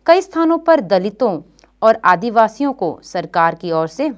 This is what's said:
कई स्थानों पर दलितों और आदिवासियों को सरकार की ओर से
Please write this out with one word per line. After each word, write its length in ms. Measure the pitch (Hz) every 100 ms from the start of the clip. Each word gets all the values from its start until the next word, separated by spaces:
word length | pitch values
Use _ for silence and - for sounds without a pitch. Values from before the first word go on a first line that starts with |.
| -
कई 160 | 359
स्थानों 360 | 370 330 330 330
पर 220 | 330 311
दलितों 580 | 175 190 202 208 233 165 - _ _ -
और 180 | 220 220 185
आदिवासियों 680 | 175 233 226 220 220 285
को 260 | 269 170 113
सरकार 520 | - 185 170 175 165 165
की 160 | 180
ओर 160 | 160 160
से 220 | - 302